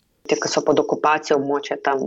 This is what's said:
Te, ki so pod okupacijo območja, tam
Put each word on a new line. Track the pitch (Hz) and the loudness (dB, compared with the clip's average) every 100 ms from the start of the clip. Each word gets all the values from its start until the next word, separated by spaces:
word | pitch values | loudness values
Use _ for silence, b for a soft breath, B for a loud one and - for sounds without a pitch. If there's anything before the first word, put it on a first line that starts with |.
| _ _ - | _ _ -4
Te, | 147 | -2
ki | - | 0
so | - | -2
pod | 147 147 | 2 2
okupacijo | 151 143 151 156 - 147 | 2 0 2 0 2 0
območja, | 139 143 143 143 | 0 -4 -4 -6
tam | - 139 | -2 -2